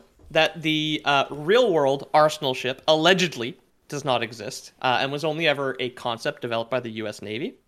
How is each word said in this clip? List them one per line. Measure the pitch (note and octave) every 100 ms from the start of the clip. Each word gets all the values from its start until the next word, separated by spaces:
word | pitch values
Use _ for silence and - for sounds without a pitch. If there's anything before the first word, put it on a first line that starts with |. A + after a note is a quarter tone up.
| - _ -
that | D#3+ D#3 F3
the, | D#3 D#3 D#3 D3+ C#3+
uh, | C#3+ C3+
real-world | C#3+ D3+ A#3 A#3+ D#3+ C#3 C#3 -
Arsenal | D3+ D3+ - C#3
ship | C3 B2 - -
allegedly | D#3 E3 F#3+ F3+ B2 A#2+ B2+ _ _ _
does | D3 C#3+
not | A#2+
exist, | A2+ A2+ G#2 - - _
uh, | C3 A2+
and | C3+
was | C#3+
only | D#3 D3+ D#3+
ever | C#3 C3+ B2+
a | B2
concept | - B2 A#2 D3+ -
developed | A#2+ A2+ A#2
by | C3
the | A2+
U | A2 G#2+
S | -
Navy. | G2+ A2 G3+ -